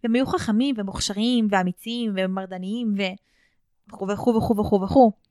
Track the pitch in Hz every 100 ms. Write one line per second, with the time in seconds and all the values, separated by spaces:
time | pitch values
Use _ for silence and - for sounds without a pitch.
0 | 240 233 262 370 - 214 269 240 196 -
1 | - 202 226 247 214 196 180 180 - 233
2 | 226 190 190 190 190 185 185 226 233 202
3 | 196 190 _ _ _ _ _ _ _ -
4 | 196 208 - 226 - 214 214 202 190 277
5 | 240 - _